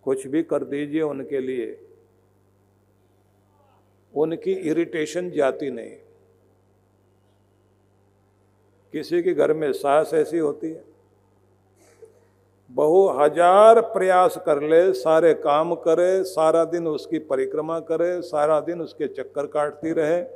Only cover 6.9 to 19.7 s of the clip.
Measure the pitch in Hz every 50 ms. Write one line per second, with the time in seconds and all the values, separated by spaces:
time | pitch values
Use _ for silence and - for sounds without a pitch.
6.9 | _ _ _ _ _ _ _ _ _ _ _ _ _ _ _ _ _ _ _ _
7.9 | _ _ _ _ _ _ _ _ _ _ _ _ _ _ _ _ _ _ _ _
8.9 | - 151 151 - 165 175 165 185 175 143 147 143 156 156 156 143 131 - - 139
9.9 | 139 151 160 151 - 165 151 151 151 170 160 143 143 147 - 160 160 - - _
10.9 | _ _ _ _ _ _ _ _ _ _ _ _ _ _ _ _ _ _ _ _
11.9 | _ _ - - _ _ _ _ _ _ _ _ _ _ _ _ 123 127 147 151
12.9 | 165 185 196 190 139 123 147 151 147 156 175 175 185 196 208 220 226 233 226 -
13.9 | - 196 185 185 185 180 185 175 - - - - 151 143 143 151 160 165 175 190
14.9 | 185 190 - 160 160 160 165 165 151 151 - 156 143 147 160 170 175 165 - 170
15.9 | 160 165 175 180 190 190 180 - - 160 160 156 160 165 165 160 165 175 170 165
16.9 | 151 135 - - 165 156 156 - 135 131 135 131 135 151 151 156 165 165 156 -
17.9 | 165 160 170 175 180 180 170 170 - 151 147 151 156 151 147 156 170 175 160 135
18.9 | - - 151 131 - - 131 - - 147 143 147 - 151 147 147